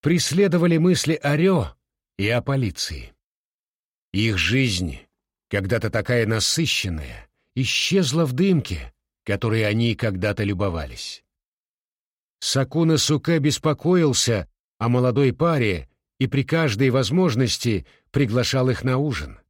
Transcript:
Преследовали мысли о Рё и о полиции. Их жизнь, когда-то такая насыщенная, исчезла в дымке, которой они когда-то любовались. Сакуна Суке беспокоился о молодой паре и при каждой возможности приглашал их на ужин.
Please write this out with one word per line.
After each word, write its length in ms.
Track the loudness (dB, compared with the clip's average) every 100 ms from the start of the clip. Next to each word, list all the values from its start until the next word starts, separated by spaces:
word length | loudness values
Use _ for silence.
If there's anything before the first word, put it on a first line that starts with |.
Преследовали 760 | 2 0 0 2 2 4 4 4
мысли 420 | 4 2 0 -2
о 140 | 0 2
Рё 380 | 2 2 -2 -8 _ _ _ -4
и 120 | 0
о 120 | 0
полиции. 720 | 0 -2 -2 -4 -10 -10 -14 _ _ _ _ _ _ _ _ _ _
Их 240 | -2 0 0
жизнь, 640 | 0 0 0 -2 -6 -8 _ _ _ _ _
когда-то 400 | -4 -2 -2 -2
такая 360 | -4 0 0 0
насыщенная, 1040 | 0 -2 -2 -2 -2 -4 -8 -10 -16 -20 _ _ -6
исчезла 720 | -4 -2 0 0 0 0 0
в 80 |
дымке, 600 | 0 2 2 0 -8 -10 _ _ _
которой 420 | -6 -2 0 0 2
они 280 | 2 0 0
когда-то 480 | -2 -2 -4 -2
любовались. 800 | -2 -2 -2 -4 -8 -12 -16 -16 _ _ _ _ _ _ _ _ _ _ _ _
Сакуна 580 | -4 -2 0 2 2 2
Суке 420 | 2 0 0 0
беспокоился 1080 | 0 0 -2 0 2 4 4 2 0 0 -4 _ _ _
о 100 | 0
молодой 420 | 2 2 2 2
паре 560 | 2 0 2 0 -2 -8 _ _ _
и 80 | -2
при 160 | 0
каждой 460 | 0 0 0 2 2
возможности 960 | 2 2 2 2 2 0 0 -2 -2 -4 _ _
приглашал 580 | -2 0 0 0 0 0
их 140 | 0
на 140 | -2 -2
ужин. 420 | -2 -4 -8 -14